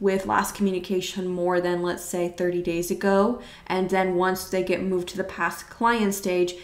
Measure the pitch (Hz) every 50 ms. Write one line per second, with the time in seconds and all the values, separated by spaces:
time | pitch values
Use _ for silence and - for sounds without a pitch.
0 | 202 196 190 196 196 208 214 196 190 - - - 202 196 185 180 180 - 196 180
1 | 180 - - 196 185 185 180 180 175 180 180 175 175 175 175 175 175 175 175 -
2 | - - - 175 175 175 175 - 180 175 175 175 175 175 165 170 175 - 190 -
3 | - 196 196 196 202 233 247 - - - - - - - 180 185 185 180 190 190
4 | 190 185 180 175 185 185 185 190 - - 190 185 180 - 180 175 185 190 185 180
5 | 180 175 - 190 190 - - - 170 175 202 - - - - - 233 233 233 226
6 | 214 196 196 - - 190 180 180 180 180 - -